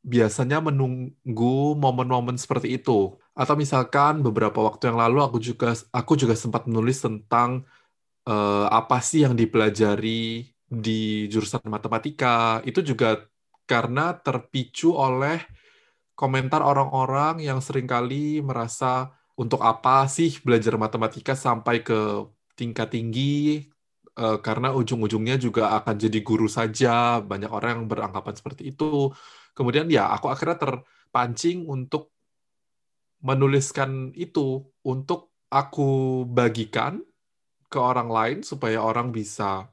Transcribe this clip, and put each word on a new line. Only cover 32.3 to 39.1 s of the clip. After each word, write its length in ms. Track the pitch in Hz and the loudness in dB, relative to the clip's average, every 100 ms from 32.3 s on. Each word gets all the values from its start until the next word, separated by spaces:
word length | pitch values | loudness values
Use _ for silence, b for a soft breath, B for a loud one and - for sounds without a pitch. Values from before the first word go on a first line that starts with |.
| _ _ _ _ _ _ _ _ _ | _ _ _ _ _ _ _ _ _
menuliskan 920 | 131 135 139 139 135 - 135 131 131 165 | -2 2 4 4 0 -4 -4 -4 -10 -10
itu, 480 | 170 165 135 135 135 _ | -4 -2 -2 -4 -8 _
untuk 480 | 135 131 135 175 _ _ _ | -6 -4 -4 -6 _ _ _
aku 720 | 139 143 - 139 135 131 127 123 | -2 -2 0 2 2 0 -2 0
bagikan 800 | 123 120 113 110 120 127 196 381 _ _ _ _ _ _ | 2 2 0 -4 -2 -2 -6 -14 _ _ _ _ _ _
ke 100 | 143 | 0
orang 300 | 123 123 117 | 2 0 0
lain 280 | 113 113 165 | 0 0 -2
supaya 400 | - 139 117 110 | -8 -6 -2 0
orang 320 | 110 117 123 | 0 -2 -2